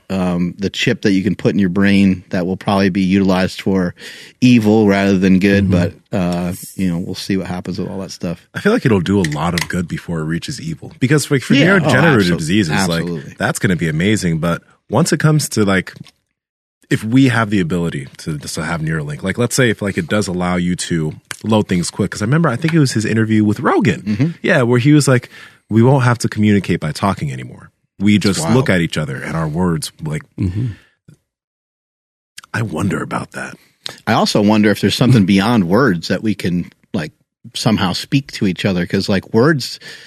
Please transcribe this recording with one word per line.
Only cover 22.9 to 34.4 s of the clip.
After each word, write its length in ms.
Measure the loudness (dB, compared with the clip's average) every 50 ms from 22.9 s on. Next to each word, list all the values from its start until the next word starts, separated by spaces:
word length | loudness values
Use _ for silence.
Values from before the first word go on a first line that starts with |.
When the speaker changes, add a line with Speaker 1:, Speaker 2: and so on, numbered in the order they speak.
Speaker 3:
his 120 | 0 -2 -2
interview 380 | 0 0 0 2 2 2 2 4
with 160 | 2 2 0
Rogan. 400 | 0 0 2 2 2 0 -2 -2
Speaker 1:
Mm-hmm. 260 | -4 -4 -2 0 -2 -2 -4 -4 -2
Speaker 3:
Yeah, 180 | 0 2 2
where 180 | 4 4 2 4
he 140 | 4 6 6
was 140 | 6 6
like, 220 | 4 2 2 0 -2 -16 -20 -20 -20 _ _ _ 0
"We 100 | 2 4
won't 220 | 6 6 6 4 4
have 160 | 2 2 0
to 100 | -2 -4
communicate 500 | 0 2 2 4 4 4 2 0 -2 -2
by 120 | -2 -4
talking 400 | -6 -2 -2 -2 -2 -2 -4 -8 -8
anymore. 380 | -10 -12 -14 -16 -18 -20 -20 _ _ _ _ _ -2
We 180 | 2 4 4 4
just 220 | 2 0 -2 0
Speaker 1:
Wow. 120 | 0 2 2
Speaker 3:
look 160 | 2 4 2
at 100 | 2 2
each 160 | 0 -2 -2
other 180 | -4 -6 -6 -8
and 200 | -10 -8 -6 -6
our 120 | -4 -4
words, 440 | -4 -2 -2 0 0 0 -2 -4 -8 -12 -10 -10
like," 200 | -8 -8 -8 -10 _ _
Speaker 2:
Mm-hmm. 300 | -4 -4 -4 -2 -4 -4 -6 -6 -10 _ _ _ _ _ _ -20 _ _ _ _ _ _ _ _ _ _ _ _ _ _ _ _ _ _ _ _ _ _ _ _ -20 -16 -10 -6
Speaker 3:
I 80 | -6
wonder 400 | -4 -4 -4 -2 -2 -2 -2 -4
about 300 | -6 -6 -8 -8 -8 -10
that. 240 | -12 -14 -14 -14 -16 -20 _ _ _ _ -16 -16 -14 -8 -2
Speaker 1:
I 60 | 0 0
also 280 | 2 2 2 2 2